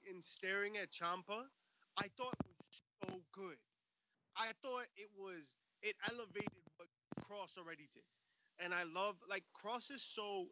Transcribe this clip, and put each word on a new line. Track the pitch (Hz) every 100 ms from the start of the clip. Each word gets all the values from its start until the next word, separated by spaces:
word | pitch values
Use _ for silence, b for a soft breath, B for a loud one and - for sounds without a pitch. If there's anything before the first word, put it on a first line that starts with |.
| 180
in | 185
staring | 160 - 190 196 202 214
at | 180
Ciampa, | - 170 185 180 214 269 b b b _ -
I | 202 -
thought | 254 - -
was | - - - - -
so | - 185 -
good. | 190 190 139 _ _ _ _ _ _ _ 190
I | 226 220
thought | 269 247 240 196
it | 208 202
was, | 196 175 139 - _ _
it | 214 202 208
elevated | 240 214 202 208 - 156 -
what | 175 _ _ - -
Cross | 202 180 190
already | 165 156 147
did. | - - b b b b -
And | 180
I | 175
love, | 170 170 202 180 165
like, | 196 -
Cross | - 208 240 -
is | 277
so | - - 208 196 180